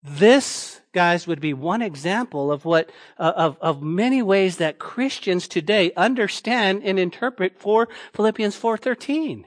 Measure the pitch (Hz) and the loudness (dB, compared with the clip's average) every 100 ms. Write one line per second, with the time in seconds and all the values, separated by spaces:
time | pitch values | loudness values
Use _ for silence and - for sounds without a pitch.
0 | 143 143 208 269 - - - - _ 180 | -12 4 6 6 4 -10 -12 -18 _ 0
1 | 175 170 175 160 156 135 160 214 226 139 | 2 2 -2 -4 -4 -4 -2 -2 -4 -4
2 | 160 190 151 147 143 147 165 165 160 - | -2 -2 -2 -4 -2 -2 2 2 0 -12
3 | - - 165 175 165 135 165 139 151 175 | -20 -2 0 2 0 0 -4 -2 -4 0
4 | 240 262 208 196 190 170 160 - - - | 0 0 2 2 2 0 -4 -4 -12 -4
5 | 269 - - 180 - 175 156 208 170 - | -4 -4 -2 -2 -2 -4 0 2 2 2
6 | 202 254 208 - 226 240 196 196 202 190 | 0 2 -2 -4 -4 0 0 0 0 0
7 | 180 - 247 254 185 _ 202 220 226 - | -2 -2 -6 -2 -4 _ 0 2 2 -4
8 | - - 214 214 214 - 226 220 262 254 | -12 0 0 0 -4 -2 -4 -2 -4 -4
9 | - 302 311 113 | -4 -4 -4 -8